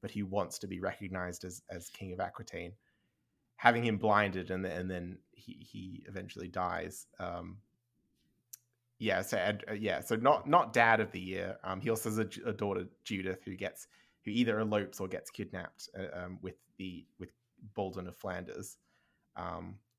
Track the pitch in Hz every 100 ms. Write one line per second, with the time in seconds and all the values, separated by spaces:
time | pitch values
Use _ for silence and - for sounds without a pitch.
0 | 104 101 98 101 90 - 98 92 92 -
1 | 98 92 90 87 92 87 - 92 - -
2 | 95 90 90 - - 87 87 104 _ _
3 | _ _ _ _ _ - 120 117 117 104
4 | 107 104 101 92 90 92 95 82 92 90
5 | 87 90 _ - - - 120 104 95 101
6 | - 98 95 - 90 92 90 85 85 -
7 | - - 90 87 87 98 - _ _ _
8 | _ _ _ _ _ - _ _ _ _
9 | 110 92 98 107 92 104 - 92 104 82
10 | - 113 127 147 139 175 113 117 117 113
11 | 98 90 92 92 92 - 92 95 101 110
12 | 113 110 107 - 113 104 104 95 95 -
13 | - 98 92 92 - 92 98 - - -
14 | _ _ - 113 117 104 110 104 98 -
15 | 95 - - - 98 92 87 - - -
16 | 87 80 90 92 92 - _ - 95 87
17 | - - 90 _ _ _ 107 - 95 92
18 | 87 - 101 90 90 - 92 - _ _
19 | _ _ _ - 87 85 90 101 _